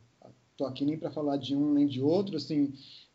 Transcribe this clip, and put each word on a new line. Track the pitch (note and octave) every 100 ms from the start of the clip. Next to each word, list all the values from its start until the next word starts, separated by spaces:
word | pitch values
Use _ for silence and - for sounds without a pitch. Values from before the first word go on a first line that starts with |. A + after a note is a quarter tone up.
| _ _ A#2+ - _ -
tô | C3+
aqui | B2+
nem | C#3+ D#3
pra | D#3
falar | C#3 D3 C#3
de | B2 C#3+
um | D3
nem | C#3+ C#3+
de | B2
outro, | C#3 F3 G3 D#3
assim, | - D3+ C#3 - - - -